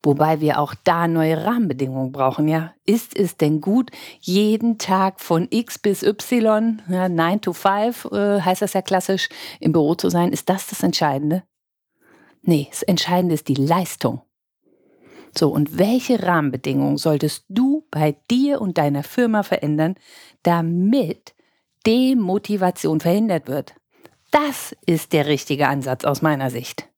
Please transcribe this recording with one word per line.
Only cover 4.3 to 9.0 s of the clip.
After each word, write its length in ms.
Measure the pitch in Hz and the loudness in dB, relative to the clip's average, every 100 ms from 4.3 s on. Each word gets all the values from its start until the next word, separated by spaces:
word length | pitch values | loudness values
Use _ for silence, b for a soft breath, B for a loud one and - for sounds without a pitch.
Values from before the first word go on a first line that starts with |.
| 185 214 214 233 220 | 2 2 2 0 -2
Tag 420 | - 190 190 - | 0 2 2 -2
von 280 | - 165 175 | -2 0 2
X 300 | 220 233 - | -2 -2 -4
bis 240 | 208 196 | -2 0
Y, 800 | - 214 - 247 220 214 226 214 - | 0 -2 -2 2 2 2 0 -4 -4
ja, 220 | 185 185 | -2 0
nine 320 | 170 165 208 | 2 0 0
to 100 | - | -2
five, 540 | 170 196 202 226 240 - | -2 0 2 -2 -4 -6
äh, 340 | 202 202 202 | -2 2 2
heißt 220 | 180 185 | 0 0
das 120 | 202 | -2
ja 100 | 196 | -2
klassisch, 440 | - 185 | 0 -2